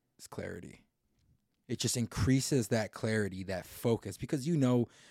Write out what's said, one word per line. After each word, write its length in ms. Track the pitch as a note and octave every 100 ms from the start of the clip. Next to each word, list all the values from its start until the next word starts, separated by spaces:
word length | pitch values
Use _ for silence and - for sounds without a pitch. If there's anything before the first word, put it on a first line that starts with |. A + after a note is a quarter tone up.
| _ _
is 80 | -
clarity. 540 | - F#2 F2+ - - _ _ _ _ _ _ _ _ -
It 100 | A#2
just 180 | A#2 B2+
increases 720 | A2+ - - C3 - C#3 A2
that 240 | A2+ G2
clarity, 520 | - A2+ A2 G2+ F#2
that 200 | F#2 F#2
focus, 520 | - - A#2+ A2 G2+ -
because, 300 | B2+ D3 C#3
you 100 | E3
know, 320 | B2+ B2 A2 - -